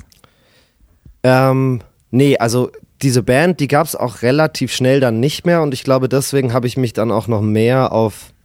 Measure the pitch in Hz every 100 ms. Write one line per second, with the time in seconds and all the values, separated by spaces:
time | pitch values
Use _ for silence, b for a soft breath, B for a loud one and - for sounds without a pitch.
0 | - b b b b b b b b b
1 | - _ 127 127 131 131 131 120 - _
2 | _ 123 143 131 117 123 120 - - _
3 | 135 123 107 131 180 151 131 143 160 -
4 | 120 - 120 147 156 - 127 - 127 139
5 | 123 110 143 - 175 170 151 127 135 131
6 | 127 131 - 139 127 123 120 135 120 107
7 | 113 104 113 107 107 107 117 131 127 110
8 | 110 - - _